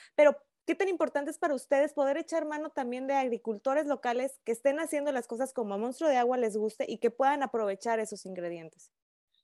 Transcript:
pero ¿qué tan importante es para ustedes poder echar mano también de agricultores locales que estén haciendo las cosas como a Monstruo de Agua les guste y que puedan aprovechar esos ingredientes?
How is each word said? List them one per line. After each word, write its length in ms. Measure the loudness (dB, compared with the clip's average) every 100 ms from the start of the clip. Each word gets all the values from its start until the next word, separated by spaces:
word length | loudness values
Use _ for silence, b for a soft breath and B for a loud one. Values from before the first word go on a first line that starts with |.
| B 6
pero 200 | 6 6 -2 _
¿qué 120 | -4 0
tan 120 | 0
importante 440 | 0 0 0 -4
es 60 | -2
para 180 | -2 -2
ustedes 360 | 2 2 2
poder 240 | 2 0 0
echar 300 | -2 -2 -2
mano 240 | -4 -6
también 380 | -6 -4 -4 0
de 60 |
agricultores 720 | 0 0 -2 -4 -4 0 0 2
locales 520 | 0 0 -2 -2 -4
que 80 | -6
estén 260 | 0 2 2
haciendo 320 | 0 -2 -2
las 160 | -2 -4
cosas 260 | -4 -4
como 220 | -2 -4
a 20 | -2
Monstruo 320 | -4 -2 2
de 80 | 2
Agua 220 | 2 2
les 180 | 0 0
guste 300 | -2 -2 -6
y 100 | -2
que 120 | -2
puedan 320 | 2 2 2
aprovechar 560 | 0 -2 -2 -2 -2 -2
esos 260 | -2 -8 -12
ingredientes? 640 | -8 -8 -8 -12 -20 -20 _ _ _ _ _